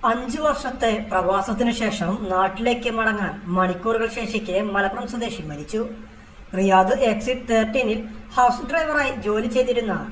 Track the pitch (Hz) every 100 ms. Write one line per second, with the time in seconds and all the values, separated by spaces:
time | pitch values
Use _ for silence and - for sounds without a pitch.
0 | 247 233 247 226 302 285 262 240 233 208
1 | - 185 170 294 - 214 240 - 220 -
2 | 170 208 208 185 196 196 233 240 240 226
3 | 220 208 185 - 175 185 185 175 226 226
4 | 226 233 220 220 - 185 214 202 196 -
5 | - 240 233 - 156 147 151 220 233 -
6 | - - - - - 185 196 190 190 269
7 | 254 214 247 254 - 226 220 262 220 214
8 | - - - - 247 247 269 320 311 294
9 | 269 220 208 214 233 254 247 240 220 185
10 | -